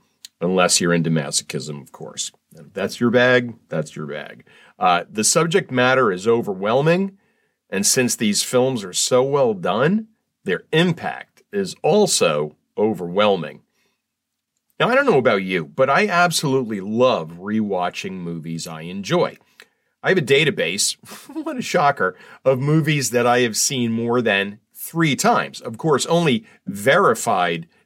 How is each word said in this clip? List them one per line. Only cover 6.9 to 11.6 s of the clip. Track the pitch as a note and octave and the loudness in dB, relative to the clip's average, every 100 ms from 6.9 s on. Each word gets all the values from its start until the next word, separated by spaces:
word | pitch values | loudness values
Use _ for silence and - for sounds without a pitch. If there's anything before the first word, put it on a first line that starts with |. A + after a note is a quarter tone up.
| F3+ G3 - _ _ _ _ _ | 0 -2 -8 _ _ _ _ _
and | F#2+ | -2
since | G#2 - B2 - | 0 0 0 0
these | G#2+ G2 | -2 -2
films | - B2+ C3 B2+ | 0 0 0 -2
are | F#2+ | -6
so | F2+ - B2+ | -4 0 2
well | C3+ C#3+ B2+ G2 | 2 2 0 0
done, | F2 G2+ D3+ G#3+ A3 _ _ _ | -2 0 2 0 -4 _ _ _
their | F#2+ F2 - | -6 -6 -2
impact | D#3 F3+ - - B1 - _ _ | 0 2 0 -6 -10 -14 _ _
is | G2+ | -6